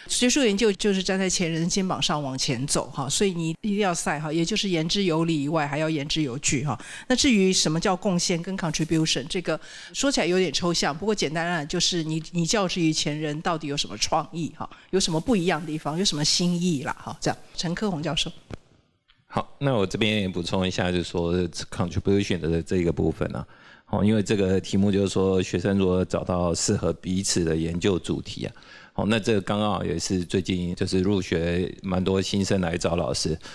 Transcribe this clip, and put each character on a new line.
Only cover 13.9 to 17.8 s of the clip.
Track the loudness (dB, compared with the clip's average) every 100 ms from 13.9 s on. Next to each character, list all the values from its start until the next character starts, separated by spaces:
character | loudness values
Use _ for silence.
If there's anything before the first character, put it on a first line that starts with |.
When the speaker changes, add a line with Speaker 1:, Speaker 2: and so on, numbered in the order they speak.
| -4
Speaker 1:
创 | 0 0 -2
意 | -6 -8 -8
哈， | -12 -12 -2
有 | 0
什 | 0
么 | 0
不 | 2 2
一 | 4
样 | 0
的 | -2
地 | -6
方， | -4 -2
有 |
什 | 0 0
么 |
新 | 0 2 2 2
意 | 2 0
啦 | -2 -6
哈， | -8 -4
这 | -2
样。 | -4 -8
陈 | -6 -4
科 | -2